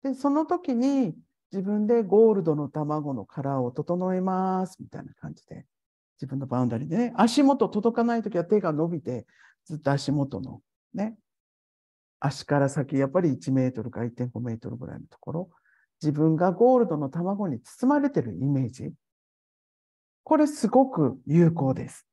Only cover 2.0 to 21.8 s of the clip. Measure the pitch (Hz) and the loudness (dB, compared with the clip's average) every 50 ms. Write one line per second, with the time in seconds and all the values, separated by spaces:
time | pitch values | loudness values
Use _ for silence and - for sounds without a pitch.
2 | 220 185 180 208 226 226 214 196 180 160 151 147 147 139 _ 156 151 147 151 151 | 2 4 6 8 8 8 6 4 2 0 0 0 -2 -4 _ -4 -2 -2 -2 -4
3 | 147 143 135 117 95 _ - - 135 139 139 135 123 120 123 - - - 175 180 | -4 -4 -6 -6 -8 _ -10 -6 -4 -2 -2 -2 -2 -2 -4 -6 -4 -4 -2 -2
4 | 185 185 185 185 185 185 185 185 185 190 185 185 185 185 - _ - - - - | -2 -2 -2 0 0 -2 0 0 -2 -2 -2 -2 -4 -4 -8 _ -20 -16 -14 -14
5 | - - - _ - 147 147 _ _ _ - - - _ _ _ _ _ _ _ | -14 -16 -18 _ -14 -14 -14 _ _ _ -18 -18 -18 _ _ _ _ _ _ _
6 | _ _ _ _ - 131 135 135 143 139 127 123 127 123 117 131 147 160 160 220 | _ _ _ _ -12 -10 -8 -8 -6 -4 -2 0 0 0 0 -4 -4 -4 -2 -2
7 | 240 240 - - 202 233 233 - 285 269 277 277 233 220 - 208 202 233 233 240 | -2 -2 2 2 2 4 4 4 4 4 4 4 2 0 0 0 0 0 0 2
8 | 233 233 233 233 214 214 - 175 170 170 214 208 202 175 151 147 160 170 175 156 | 0 0 0 -2 -4 -2 -2 -4 0 2 2 2 2 0 0 0 -2 -2 -2 -6
9 | - - 127 117 - _ _ _ _ _ _ _ _ _ 156 147 - 139 139 143 | -6 -6 -8 -8 -8 _ _ _ _ _ _ _ _ _ -12 -4 0 0 0 0
10 | - - 139 147 139 139 - 95 87 - - - _ _ _ _ _ _ _ - | 0 0 0 0 -2 -2 -4 -8 -8 -10 -12 -14 _ _ _ _ _ _ _ -6
11 | 202 220 226 _ _ _ _ _ _ _ _ _ _ _ _ _ _ _ _ _ | -6 -6 -8 _ _ _ _ _ _ _ _ _ _ _ _ _ _ _ _ _
12 | _ _ _ _ - 143 139 - - - 147 143 139 135 139 151 139 135 139 135 | _ _ _ _ -4 -4 -4 -4 -4 0 2 2 2 2 0 -2 -4 -2 0 0
13 | 135 135 135 - 175 160 131 131 - - 131 131 131 127 127 - 110 113 - - | 0 2 0 2 2 2 0 -2 -2 0 0 2 2 0 -2 -4 -10 -10 -8 -6
14 | 113 120 120 - 127 123 - 113 120 123 113 113 - - - 117 - - - - | -6 -6 -4 -6 -8 -6 -6 -8 -6 -6 -6 -8 -8 -12 -12 -10 -12 -12 -12 -14
15 | - - _ _ - - - 165 185 185 _ _ _ _ _ _ _ _ _ _ | -16 -20 _ _ -14 -8 -8 -8 -8 -10 _ _ _ _ _ _ _ _ _ _
16 | - 151 147 147 156 160 160 151 175 190 180 175 233 247 262 247 233 - 165 151 | -4 -4 0 2 2 2 4 4 2 0 4 4 6 6 6 6 4 2 0 -4
17 | 147 135 - 165 175 185 202 202 214 185 135 113 _ - - - - 254 294 294 | -4 -4 -4 -4 -4 -4 -4 -4 -4 -4 -6 -6 _ -16 -10 -4 0 0 2 2
18 | 277 285 285 170 131 113 101 - 127 139 143 135 131 110 - - 113 156 151 _ | 0 0 -2 -2 -4 -4 -6 -4 -2 0 0 0 -2 -4 -6 -10 -12 -14 -14 _
19 | _ _ _ _ _ _ _ _ _ _ _ _ _ _ _ _ _ _ _ _ | _ _ _ _ _ _ _ _ _ _ _ _ _ _ _ _ _ _ _ _
20 | _ _ _ _ _ - 311 302 302 285 294 - - 196 - 254 269 262 - - | _ _ _ _ _ 2 4 4 4 2 0 -2 -2 2 4 4 4 4 2 0
21 | 151 127 - - _ - 143 170 175 165 165 - 139 131 127 - | 0 0 0 -4 _ 2 4 6 6 6 4 2 0 0 -2 -2